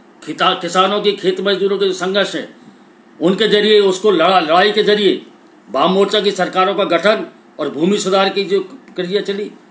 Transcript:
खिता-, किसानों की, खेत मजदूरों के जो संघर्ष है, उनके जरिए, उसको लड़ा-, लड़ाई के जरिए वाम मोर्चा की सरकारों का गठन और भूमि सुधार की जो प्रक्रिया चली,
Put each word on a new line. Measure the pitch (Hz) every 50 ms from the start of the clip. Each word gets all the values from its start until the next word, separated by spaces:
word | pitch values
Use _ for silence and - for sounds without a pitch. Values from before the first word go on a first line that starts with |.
| - - - - -
खिता-, | - 147 - 185 127 - -
किसानों | - 170 175 185 190 196 208 208
की, | - 202 196
खेत | - - 185 185 190
मजदूरों | 190 202 202 185 196 196 202 185
के | 202
जो | 190 180
संघर्ष | - 180 185 190 202 190 190 -
है, | 151 110 - - - - - - - - - - _ - - - -
उनके | 151 170 202 185 220 202
जरिए, | 190 208 208 214 214 208
उसको | 202 190 185 - - 214
लड़ा-, | 196 165 160 180 196 180 165
लड़ाई | 151 160 180 196 214 202
के | 214 196
जरिए | 185 208 208 208 - - - - - - - _ - _ _ _ -
वाम | - 131 151 175
मोर्चा | 185 190 202 196 208 208
की | 190 202
सरकारों | 196 185 180 156 - 185 185 247 247
का | 175 196
गठन | 165 170 165 190 208 220 202 - - - - - - - -
और | 151 139
भूमि | 123 139 160 185 208 202
सुधार | - 190 190 196 196 196
की | - 196 196
जो | 170 196 196
प्रक्रिया | 185 - - - - - - - 180 175 190 202
चली, | - 196 196 196 208 - - - - -